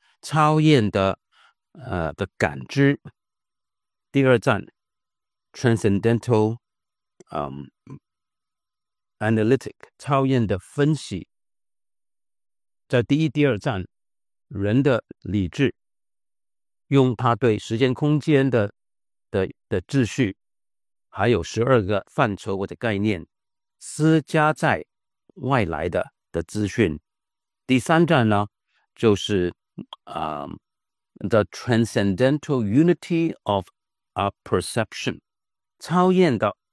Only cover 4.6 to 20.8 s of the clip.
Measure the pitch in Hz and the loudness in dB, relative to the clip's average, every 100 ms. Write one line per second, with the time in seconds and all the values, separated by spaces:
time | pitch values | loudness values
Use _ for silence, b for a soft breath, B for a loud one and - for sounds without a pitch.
4.6 | - _ _ _ _ _ _ _ _ - | -4 _ _ _ _ _ _ _ _ -2
5.6 | 120 113 107 98 113 117 - 110 107 117 | 0 2 2 2 2 0 2 2 2 -2
6.6 | _ _ _ _ _ _ - 76 71 69 | _ _ _ _ _ _ -12 -10 -10 -12
7.6 | 69 _ - - _ _ _ _ _ _ | -16 _ -20 -20 _ _ _ _ _ _
8.6 | _ _ _ _ _ - 107 110 110 131 | _ _ _ _ _ -4 0 2 2 0
9.6 | - - - - - 139 135 131 104 95 | -2 -18 -20 -12 -2 0 2 0 0 -4
10.6 | - - 147 151 - 92 - _ _ _ | -6 -2 0 0 -6 -12 -12 _ _ _
11.6 | _ _ _ _ _ _ _ _ _ _ | _ _ _ _ _ _ _ _ _ _
12.6 | _ _ - 123 110 143 160 147 143 104 | _ _ -4 -2 2 0 0 0 0 0
13.6 | 147 98 - _ _ _ _ _ - 101 | -4 -6 -8 _ _ _ _ _ -12 -4
14.6 | 101 123 139 113 - - - 101 90 - | 0 2 2 0 -2 -14 -6 -4 -2 -2
15.6 | 127 - _ _ _ _ _ _ _ _ | -2 -4 _ _ _ _ _ _ _ _
16.6 | _ _ - 135 127 110 123 117 123 104 | _ _ 0 2 2 2 0 0 0 0
17.6 | - 113 131 131 151 151 160 139 135 120 | -2 -2 0 0 0 0 2 2 4 2
18.6 | 101 - _ _ _ _ _ 98 92 - | 0 -6 _ _ _ _ _ -4 -4 -6
19.6 | - 95 - 139 113 - 104 - _ _ | -6 -6 -2 0 0 0 -2 -4 _ _
20.6 | _ _ | _ _